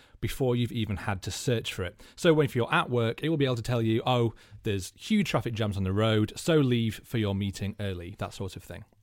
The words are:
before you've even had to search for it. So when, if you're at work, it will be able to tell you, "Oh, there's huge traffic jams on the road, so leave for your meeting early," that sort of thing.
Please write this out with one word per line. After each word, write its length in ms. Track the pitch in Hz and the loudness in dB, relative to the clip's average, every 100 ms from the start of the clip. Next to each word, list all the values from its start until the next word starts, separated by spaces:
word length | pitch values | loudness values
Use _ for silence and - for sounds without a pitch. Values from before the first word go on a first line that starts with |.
| - - | -20 -8
before 360 | 113 - 131 123 | -6 0 0 2
you've 160 | 120 | 0
even 240 | 117 107 98 | -2 -2 -2
had 260 | - 95 | -4 -4
to 80 | - | -4
search 420 | - - 117 - | -4 0 0 -2
for 120 | - | -6
it. 140 | 90 - - - | -8 -8 -20 0
So 180 | 175 | 4
when, 100 | 156 | 4
if 100 | 143 | 4
you're 200 | 120 113 | 0 0
at 160 | 165 160 | 0 0
work, 320 | 120 113 - | 0 0 0
it 80 | - | -2
will 60 | 160 | 0
be 80 | 135 | 0
able 100 | 120 | 0
to 60 | |
tell 180 | 110 123 | -2 0
you, 220 | 113 113 | 2 2
"Oh, 300 | - 123 117 - - 101 | 2 2 2 -2 -12 -8
there's 280 | 117 101 92 - | -4 -2 -4 -10
huge 340 | - 214 185 | 0 2 2
traffic 240 | 139 131 | 0 -2
jams 220 | 110 107 101 | -2 -2 0
on 80 | |
the 80 | 95 | 0
road, 400 | 98 110 110 107 - | 2 4 4 2 0
so 200 | - 156 | 2 4
leave 440 | 135 120 113 - | 4 2 0 -4
for 140 | - 120 | -4 -2
your 180 | 104 98 | 0 0
meeting 400 | 101 95 101 - | -2 -4 -6 -6
early," 380 | 101 87 87 104 | -6 -6 -10 -8
that 160 | 92 | -8
sort 220 | - 95 - | -8 -10 -10
of 80 | |
thing. 200 | - 90 - _ | -14 -16 -18 _